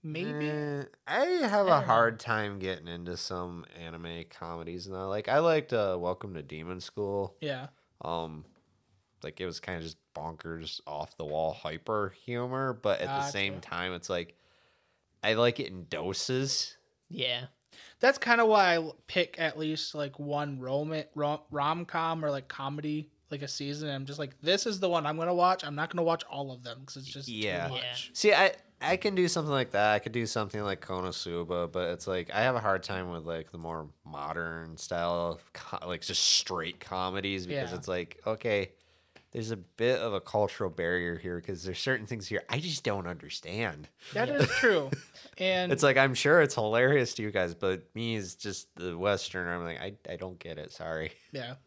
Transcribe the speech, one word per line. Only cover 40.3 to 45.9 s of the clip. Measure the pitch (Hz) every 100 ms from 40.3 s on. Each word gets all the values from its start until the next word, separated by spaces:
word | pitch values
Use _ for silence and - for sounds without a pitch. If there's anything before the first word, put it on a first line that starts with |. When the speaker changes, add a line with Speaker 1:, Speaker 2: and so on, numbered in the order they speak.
| 107 104 - 95
Speaker 2:
barrier | 82 85 90 87 85
here | 90 87
'cause | 85 92
there's | 90 87
certain | - 131 107
things | 113 95
here | 104 -
I | 127
just | 170 147
don't | - 101 87
understand. | 85 71 - 82 98 113 76 76 _ -
Speaker 1:
That | 202 247
Speaker 3:
Yeah. | 294
Speaker 1:
is | -
true. | - 254 185 139 135
Speaker 2:
<laughs> | - - - -
Speaker 1:
And | 185 185 180
Speaker 2:
It's | 139
like, | 143